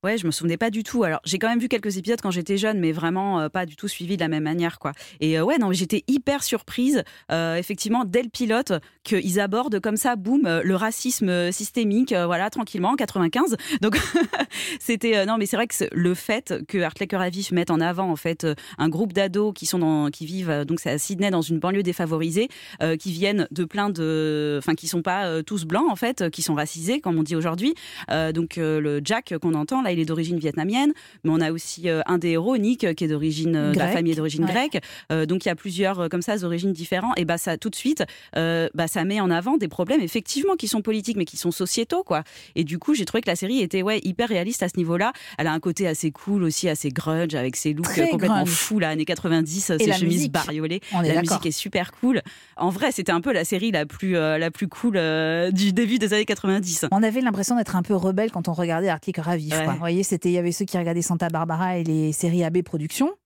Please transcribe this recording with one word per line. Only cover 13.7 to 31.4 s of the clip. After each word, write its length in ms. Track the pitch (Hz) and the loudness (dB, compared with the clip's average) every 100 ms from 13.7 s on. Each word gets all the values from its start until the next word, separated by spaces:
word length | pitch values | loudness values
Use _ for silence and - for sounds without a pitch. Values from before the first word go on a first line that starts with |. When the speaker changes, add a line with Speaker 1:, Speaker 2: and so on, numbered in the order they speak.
| 269 | 0
Speaker 1:
Donc, 160 | 208 196 | 2 2
<laughs> 840 | - 339 311 - - - - 311 | 2 0 0 -2 -4 -6 -8 -6
c'était, 380 | - 226 233 214 | -2 0 2 2
euh, 80 | 196 | 2
non, 120 | 226 | 0
mais 80 | 202 | 0
c'est 100 | 214 | 0
vrai 100 | 233 | -2
que 80 | - | -2
c'est 140 | 190 | -2
le 220 | - 175 | 2 2
fait 400 | 180 - 220 - 185 151 | 0 -2 -2 -2 -8 -2
que 100 | 196 | -2
Hartley 300 | 165 - 190 | -2 -2 -4
Cœur 140 | 196 | 0
à 80 | 185 | 0
Vif 220 | 180 196 | -2 0
mette 200 | 180 175 | 0 2
en 80 | 160 | 2
avant, 300 | 165 175 190 | 2 0 -2
en 40 | 156 | 0
fait, 280 | 165 165 | -2 0
euh, 120 | 160 147 - - | -2 -2 -8 0
un 120 | 160 | 0
groupe 240 | 160 214 | 2 0
d'ados 400 | 180 196 190 214 | 0 0 2 0
qui 120 | - - | -2 -2
sont 140 | 180 | 2
dans, 300 | 160 156 147 | 2 2 0
qui 160 | - 156 | -4 -8
vivent, 240 | 190 175 | -4 -2
euh, 160 | 147 143 | -2 0
donc 140 | 165 | -2
c'est 100 | 156 | 0
à 60 | 147 | -2
Sydney, 320 | - 190 202 | -2 0 2
dans 100 | 175 | 2
une 180 | 156 165 | 0 0
banlieue 240 | 175 196 | 0 0
défavorisée, 680 | 180 170 165 160 165 170 247 - - - | 0 -2 -2 0 0 0 -2 -4 -20 -2
euh, 140 | 160 165 | 0 0
qui 140 | 190 | -4
viennent 360 | 165 196 208 - | -2 0 2 0
de 120 | 147 170 | -2 -4
plein 240 | 202 202 | 0 -2
de, 680 | 180 160 156 156 151 151 147 | 0 0 0 0 0 0 0
enfin, 160 | 151 160 | 0 -2
qui 120 | 165 | -2
sont 140 | 175 | -2
pas, 240 | 175 185 190 | 0 -2 -2
euh, 160 | 160 | -4
tous 240 | 156 208 160 | -4 -6 0
blancs, 240 | 185 320 | 2 2
en 60 | 202 | 2
fait, 260 | 233 262 | -2 0
euh, 80 | 170 | -4
qui 120 | - | -2
sont 120 | - 151 | -2 0
racisés, 460 | 151 165 165 277 | -2 -4 -2 0
comme 160 | 202 165 | 0 0
on 60 | |
dit 120 | 147 165 | 0 0
aujourd'hui. 380 | 165 175 247 339 - - - | -2 0 0 -2 -8 -14 -4
Euh, 200 | 156 160 | -2 0
donc, 260 | 160 165 170 | -2 -4 -2
euh, 220 | 160 156 | 0 0
le 220 | 151 147 | 0 -2
Jack 300 | 143 226 - 165 | 0 -2 -2 -2
qu'on 120 | 175 | 0
entend, 280 | 160 151 262 | 0 0 0
là, 100 | 233 | 0
il 80 | 170 | 0
est 60 | 160 | 0
d'origine 320 | 160 165 175 | 0 0 0
vietnamienne, 540 | 151 151 165 240 294 311 - - | -2 -2 0 2 2 0 -10 -4
mais 80 | 160 | 0
on 60 | 160 | 2